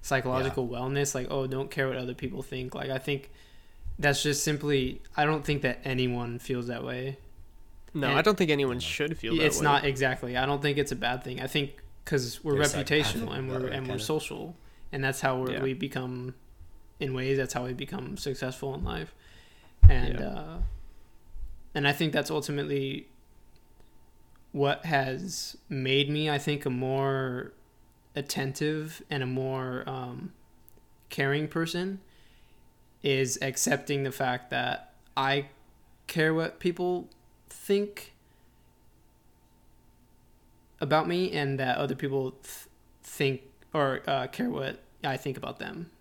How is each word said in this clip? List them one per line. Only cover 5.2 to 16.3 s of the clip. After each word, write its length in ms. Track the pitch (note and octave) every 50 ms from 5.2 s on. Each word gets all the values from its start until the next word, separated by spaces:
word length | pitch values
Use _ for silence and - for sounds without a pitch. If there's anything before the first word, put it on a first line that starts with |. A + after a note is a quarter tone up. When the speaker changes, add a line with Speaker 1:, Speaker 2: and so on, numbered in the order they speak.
| D3+
Speaker 1:
don't 180 | D3 D#3 D3+ C3+
think 160 | - D3+ C#3+ C#3
that 160 | C3 A#2+ - -
anyone 540 | C3+ C3 B2+ B2+ B2+ B2 A#2+ A#2+ A#2+ A#2+ B2
feels 280 | - - C3+ B2 A#2+ A#2+
that 160 | A#2+ A#2 C3
way. 340 | B2+ B2+ B2 B2+ C3+ C3+ - - - - - - - - - - - - - - - -
Speaker 3:
No, 140 | - - B2+
Speaker 1:
And 80 | C#3 C#3+
Speaker 3:
I 20 |
don't 160 | D#3+ G#3+ G#3 -
think 140 | F#3+ D#3
anyone 260 | D3+ C#3+ C#3 C3 A#2+ B2
Speaker 2:
No. 40 |
Speaker 3:
should 360 | - - - - D3 D3+ E3 -
feel 220 | - F#3 E3+ D#3+
Speaker 1:
It's 180 | D#3 D3+ - -
Speaker 3:
that 40 |
way. 100 | D3+ D3
Speaker 1:
not, 140 | C#3+ C#3+ C#3
exactly. 520 | C#3+ C3+ B2+ C3+ C3 B2+ B2 - B2 B2 B2
I 80 | C3
don't 160 | C3+ C#3+ C#3+
think 160 | C#3+ D3 C#3+ C#3+
it's 140 | C#3+ C#3
a 40 | C#3
bad 280 | A#2+ A2 A#2+ B2+ B2+ -
thing. 160 | C3+ B2+ B2
I 60 | B2+ C3+
think 340 | - D3+ C#3+ C#3 - - - - - - -
'cause 400 | - E3+ C#3+ B2 A#2+ - - -
we're 100 | D#3+ C#3+
Speaker 2:
There's, 200 | C#3 D3 C#3+ -
like, 100 | - C3+
Speaker 1:
reputational 400 | - D3 D3+ D3 - - - A2+
Speaker 2:
nothing 140 | - C#3+ C3+
Speaker 1:
and 100 | C3 C3
Speaker 2:
that 120 | C3 C3
Speaker 1:
we're, 80 | B2+ B2+
Speaker 2:
way, 60 | C3 C#3
Speaker 1:
and 80 | C3 B2+
we're 60 | B2+
Speaker 2:
kinda. 100 | B2+ A2+
Speaker 1:
social, 520 | - D#3 D#3 D3+ - - C#3 D#3 D#3+ F3 - - - - - - -
and 120 | - C#3+ C3+
that's 180 | C3+ C3+ -
how 180 | - C3+ C3 B2+
we're, 140 | B2+ B2+ -
Speaker 3:
Yeah. 100 | - C3+
Speaker 1:
we 100 | C3+ C3
become, 600 | B2+ C#3 C#3 - C3 B2+ B2+ B2+ B2+ B2 B2+